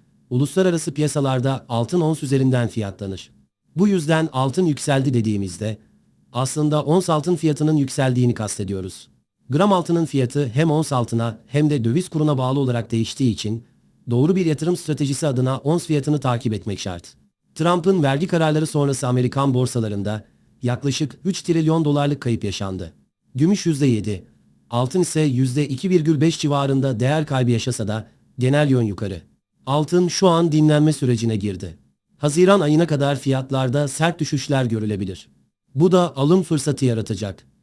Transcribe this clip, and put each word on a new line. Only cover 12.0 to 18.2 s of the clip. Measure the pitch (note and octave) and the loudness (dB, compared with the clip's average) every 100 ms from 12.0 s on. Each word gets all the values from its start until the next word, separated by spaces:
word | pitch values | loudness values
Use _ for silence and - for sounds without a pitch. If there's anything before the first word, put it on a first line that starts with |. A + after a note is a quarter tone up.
| - | -2
kuruna | D#3+ D3+ C3+ | 0 0 0
bağlı | B2+ C#3 | 0 0
olarak | C3 A#2+ - | 0 -2 -2
değiştiği | A2+ A2 - C3 | -2 -2 0 0
için, | G2 G#2+ A2+ - _ _ _ - | 0 -4 -8 -10 _ _ _ -2
doğru | A#2+ D#3 F#3+ | 0 2 2
bir | E3 | 0
yatırım | D3 D#3+ F3 | 0 -2 -4
stratejisi | - C#3 C#3 C3+ D3+ | -4 -4 -2 -2 -2
adına | B2+ B2+ C3 | 0 -2 -2
ons | C#3 E3+ - | -2 -2 0
fiyatını | D3 C#3+ D3 | -2 0 -2
takip | B2+ A#2+ A#2 | -2 -2 -2
etmek | G#2 G#2+ F#2+ | -4 -6 -8
şart. | F#2+ E2+ - - _ _ _ - | -8 -10 -14 -20 _ _ _ -2
Trump'ın | E3 F3+ F3 F#3 | 0 2 2 2
vergi | C#3+ C#3 | 2 0